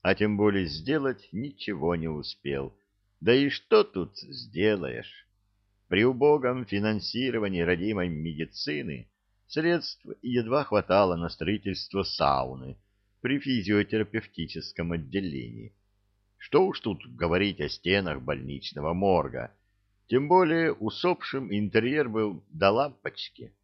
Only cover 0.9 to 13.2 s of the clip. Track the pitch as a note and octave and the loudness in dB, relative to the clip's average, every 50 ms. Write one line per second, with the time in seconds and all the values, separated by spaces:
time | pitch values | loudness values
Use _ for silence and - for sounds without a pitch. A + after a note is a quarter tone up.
0.9 | D3+ D#3 C3+ C3+ B2+ - - _ - G2+ B2+ C#3+ C#3 _ - - G2+ D2+ D2 E2+ | 0 0 0 -2 -4 -4 -12 _ -8 -8 -8 -8 -10 _ -8 -8 -6 -2 0 0
1.9 | F2 E2+ D#2+ E2 D#2 D2 C#2+ - - _ - C#2+ C#2 C2+ C2+ C2 _ _ _ _ | 0 0 -2 -4 -4 -6 -8 -10 -14 _ -6 -4 -4 -4 -4 -8 _ _ _ _
2.9 | _ _ _ _ _ _ D#2+ G#2+ A#2+ C3+ C#3 C#3 C3+ - _ _ A3 G#3+ G3+ - | _ _ _ _ _ _ 4 4 4 6 4 2 -2 -6 _ _ 4 4 4 2
3.9 | - F#2 E2+ - _ - - - - - - A2 G2+ D#2+ G2+ G#2+ G#2+ F#2+ D#2+ C2 | -2 -6 -6 -6 _ -18 -18 -16 -18 -18 -18 -10 -2 2 2 2 2 2 -2 -6
4.9 | A#1 A#1 - - - - _ _ _ _ _ _ _ _ _ _ _ _ _ _ | -8 -10 -12 -14 -20 -20 _ _ _ _ _ _ _ _ _ _ _ _ _ _
5.9 | F#2 F#2+ A2+ B2+ C3 A#2 C#3 D3 D3+ D3 B2+ B2 B2+ B2+ A#2+ - G2 G2+ G#2 G#2+ | 2 4 4 4 4 4 4 4 4 4 2 0 -2 -2 -4 -2 -2 0 0 0
6.9 | A2 G2+ F2 - - A#2 C3 C3 A#2 A2+ G#2 G2 F#2+ F2 E2+ F2 F2+ E2+ F#2 G#2+ | 0 0 -4 -6 -4 -2 -2 -2 -2 -2 -2 0 0 0 2 2 2 0 0 -2
7.9 | A2 F#2+ F2+ F2+ E2 D2+ D#2+ E2 D#2 D2+ D#2+ - - - - D3 D3+ D3 B2+ F#2 | -2 -2 -2 -2 -4 -4 -6 -6 -6 -6 -8 -8 -8 -10 -8 -6 -6 -6 -6 -8
8.9 | C#2+ B1 G#1+ _ _ _ _ _ _ _ _ _ - D3+ D#3 E3+ F3 D#3+ - - | -10 -10 -12 _ _ _ _ _ _ _ _ _ -4 -2 0 2 0 0 -2 -8
9.9 | - _ _ - - _ - B2 A#2+ A#2+ A2+ A2+ B2+ D3 C#3+ - G#2+ G#2 - - | -14 _ _ -16 -16 _ -6 0 0 0 2 2 0 0 0 2 2 0 4 4
10.9 | F#2 G2+ G2+ F#2 F2 E2+ E2+ E2 - - D#2+ F2+ G#2+ G#2+ - G2 F#2 - - - | 6 6 6 4 2 0 -2 -6 -6 -4 -2 -2 -2 -2 -2 -6 -6 -6 -8 -4
11.9 | - G2 F#2 - - - D2+ C#2+ C#2 C2+ C2 B1+ C2 C2 B1+ C2 B1+ - _ _ | -4 -4 -4 -2 -2 0 2 2 2 2 0 -4 -8 -12 -12 -14 -16 -16 _ _
12.9 | _ _ _ _ _ _ | _ _ _ _ _ _